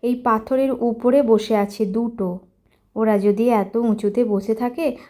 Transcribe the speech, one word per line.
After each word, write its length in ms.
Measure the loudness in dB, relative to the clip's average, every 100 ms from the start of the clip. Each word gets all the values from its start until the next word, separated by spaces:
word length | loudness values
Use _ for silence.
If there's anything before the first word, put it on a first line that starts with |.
এই 120 | -2
পাথরের 580 | -2 0 0 0 0 0
উপরে 460 | 0 -2 0 2 4
বসে 320 | 4 2 2 0
আছে 260 | 0 -2 -4
দুটো। 420 | -2 -4 -4 -6 -6 -14 _ _ _ _ -2
ওরা 220 | 0 2
যদি 260 | 2 2 2
এত 260 | 2 0 -2
উঁচুতে 480 | 0 0 0 0
বসে 300 | 0 0 -2
থাকে, 320 | -2 -4 -2 -4 -4